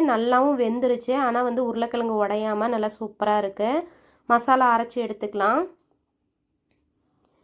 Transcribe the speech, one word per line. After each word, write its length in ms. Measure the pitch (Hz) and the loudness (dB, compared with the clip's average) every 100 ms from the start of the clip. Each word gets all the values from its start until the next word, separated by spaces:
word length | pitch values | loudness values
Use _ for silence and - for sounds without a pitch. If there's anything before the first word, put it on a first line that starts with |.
| 311 | 2
நல்லாவும் 540 | 226 233 247 277 277 | 2 2 2 2 2
வெந்துருச்சு. 560 | 226 233 247 240 240 262 | 0 0 0 -2 -2 0
ஆனா 180 | 254 240 | 0 0
வந்து 200 | 247 240 247 | -2 -2 -2
உருளைக்கிழங்கு 500 | 226 233 233 226 220 | -2 -4 -2 -2 -2
உடையாம 520 | 202 208 214 208 226 | 0 -2 -2 -2 -2
நல்லா 220 | 233 214 | -2 -4
சூப்பரா 460 | 214 214 - 208 208 | -6 -12 -4 0 0
இருக்கு. 340 | 196 196 214 294 349 - _ _ - | 0 -2 -2 -2 -6 -16 _ _ 0
மசாலா 380 | 240 240 254 247 | 0 4 4 4
அரைச்சு 280 | 233 233 247 | 4 0 -6
எடுத்துக்கலாம். 600 | 226 208 208 208 202 262 370 - _ _ _ _ _ _ _ _ _ _ _ _ _ _ _ _ | -6 -6 -6 -2 0 0 -2 -10 _ _ _ _ _ _ _ _ _ _ _ _ _ _ _ _